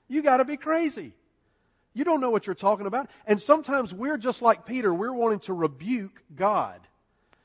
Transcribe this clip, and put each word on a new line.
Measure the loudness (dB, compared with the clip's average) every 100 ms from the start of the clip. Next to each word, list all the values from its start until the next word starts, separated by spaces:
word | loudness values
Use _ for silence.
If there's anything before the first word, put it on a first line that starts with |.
| -6
You | 0
gotta | 4 4 2
be | -2
crazy. | -2 0 0 -4 -16 -18 _ _ _ _ _ _ _
You | -4 0
don't | 0
know | 2
what | -2 -2
you're | -2
talking | 0 0 -2
about. | -4 -6 -10 -2
And | 0
sometimes | 4 4 4 -2 -2
we're | -6 -4 -2
just | -2 0
like | 4 2 0
Peter. | -2 0
We're | 0 -2
wanting | 0 0 0
to | -4
rebuke | -2 -2 -2 -4 -4 -4 -14 _
God | -2 0 0 -2 -8 _ _ _ _ _ _